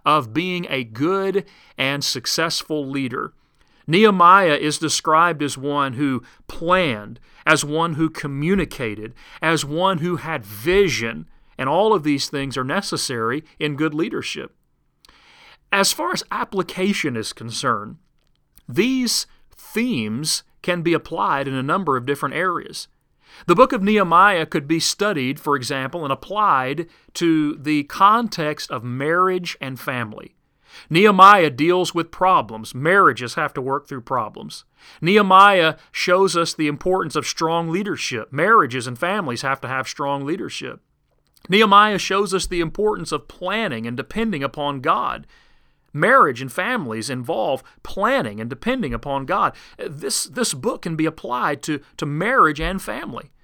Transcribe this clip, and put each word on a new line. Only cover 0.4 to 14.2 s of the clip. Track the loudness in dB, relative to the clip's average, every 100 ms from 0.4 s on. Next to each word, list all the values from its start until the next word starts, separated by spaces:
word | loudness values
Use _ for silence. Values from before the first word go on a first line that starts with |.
| -4 -4 -4
a | -6
good | -6 -4 -2 0 0 -2 -4 _ _ -4
and | -2 -2
successful | -4 -6 -4 -2 -2 -4 -4 -6 -4
leader. | -4 -4 -4 -8 -10 _ _ _ _ 0
Nehemiah | 4 4 8 8 8 6
is | 2 0 -2
described | -2 -2 2 4 4 2
as | -4 -4
one | -4 -2 -2
who | -2 -2 -2 -6 _ -16
planned, | -8 0 2 2 -2 -8 -18 -20 -4
as | 2 2
one | 2 -2 -2
who | 0 -2
communicated, | -2 -8 -4 0 0 -2 -4 -8 -8 -12 -16 -20 -6
as | -2 0
one | -2 -2 0 0
who | -2 -4
had | -6 -8
vision, | -10 -8 0 2 2 0 -4 -8 -12 -20 _ -6
and | -2
all | 2 2
of | 2
these | 2 -2 -2
things | -6 -6 -4
are |
necessary | -4 -4 -4 -4 -4 -4 -2 -4 -8 -8
in | -6
good | -2 -2
leadership. | -2 -4 -4